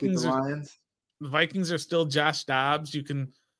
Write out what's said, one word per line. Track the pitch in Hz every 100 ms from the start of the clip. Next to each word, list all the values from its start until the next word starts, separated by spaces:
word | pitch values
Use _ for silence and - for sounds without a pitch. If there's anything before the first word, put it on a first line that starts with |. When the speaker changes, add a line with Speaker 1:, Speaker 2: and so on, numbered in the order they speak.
Speaker 1:
beat | 196
Speaker 2:
Vikings | 185
Speaker 1:
the | -
Speaker 2:
are, | 131
Speaker 1:
Lions. | 135 147 143 - _ _ _ _
Speaker 2:
the | 147
Vikings | 147 170 190 170
are | 165
still | - 170 160
Josh | 143 151 147
Dobbs. | - 131 135 151 151
You | 147
can | 139 143 131 - _ _